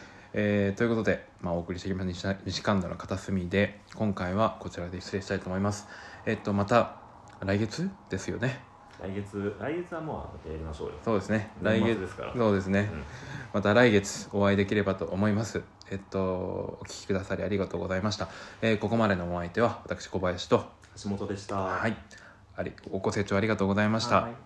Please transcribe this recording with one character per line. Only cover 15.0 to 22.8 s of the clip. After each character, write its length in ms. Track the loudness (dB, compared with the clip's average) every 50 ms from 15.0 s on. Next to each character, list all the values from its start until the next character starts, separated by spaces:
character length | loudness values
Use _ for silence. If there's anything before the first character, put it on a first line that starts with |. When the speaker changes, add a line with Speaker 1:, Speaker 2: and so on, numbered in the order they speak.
| -2
Speaker 1:
思 220 | -2 0 2 2 4
い 40 |
ま 120 | 4 2 0
す。 180 | -2 -4 -6 -6 -6 -16 -20 -10 -8
え 60 | -8
っ 20 | -8
と、 220 | -8 -4 -2 0
お 600 | 0 0 0 -2 -2 -4 -4 -4 -4 -6 -8 -10 -12
聞 40 | -12
き 180 | -12 -12 -2
く 60 | -2
だ 120 | 0 0 0
さ 100 | -2 -4
り 80 | -2
あ 60 | 0 0
り 100 | 0 0
が 80 | 0
と 100 | 0 -2 -4
う 20 |
ご 80 | -2 -2
ざ 80 | -2
い 40 | 0
ま 120 | 0 0
し 40 | 0
た。 120 | -2 -4 -8 -8 -14 -14 -16 -8 0
え 120 | 2 2 2
ー、 40 | 2
こ 100 | 2 0
こ 80 | 2
ま 120 | 4 4 4
で 80 | 2
の 180 | 2 0 -2 -2
お 40 | -2
相 120 | -4 -2
手 100 | 2 2
は 200 | 2 2 2 -4 -6
私、 220 | -8 -8 -8 -6
小 140 | -6 -4 0
林 280 | 0 0 0 -2 2 2
と 220 | 2 2 2 -4 -14 -20 -20 -20 -18 -8
Speaker 2:
橋 80 | -4 -4
本 160 | -4 -4 -4
で 100 | -4 -6 -6
し 80 | -6
た。 100 | -4 -4
Speaker 1:
は 320 | -2 -2 -2 -2 0 0 0
い。 80 | -2 -2 -10 -18 -20 -20 -20 -20 -20 -20 -20 -14 -8
あ 80 | -6
り、 100 | -6 -6 -8 -10